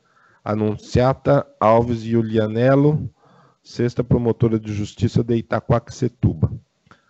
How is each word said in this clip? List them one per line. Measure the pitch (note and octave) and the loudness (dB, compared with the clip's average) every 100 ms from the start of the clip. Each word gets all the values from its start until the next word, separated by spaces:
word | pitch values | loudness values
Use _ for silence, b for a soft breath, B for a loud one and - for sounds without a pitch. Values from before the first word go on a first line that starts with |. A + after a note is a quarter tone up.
| b b b b | b b b b
Anunciata | A2 G#2+ G#2+ G#2 - A#2+ B2 C3+ - C#3+ - _ | -6 -2 -2 -4 -4 0 2 0 0 0 0 _
Alves | G#2 A#2 A#2+ A#2 | 4 4 2 -4
Julianello, | A2 A2+ A2 A2 G#2+ A2 B2+ C#3 C#3+ D#3 - b b b b b | -2 -2 0 0 -2 0 2 4 2 0 -4 b b b b b
sexta | - - A#2+ - | -14 -4 -4 -2
promotora | A#2+ B2 A#2+ A2 A#2+ A2 | -2 0 0 0 0 0
de | G#2+ | -4
justiça | G#2 G#2 - A#2+ - | -6 -8 -4 -2 0
de | A#2 A#2 | 0 -2
Itaquaquecetuba. | A2 A2 - A#2+ - - B2 - G2 E2 - - - _ b b b | -2 -6 0 -2 -2 -6 -6 -2 -2 0 -4 -4 -16 _ b b b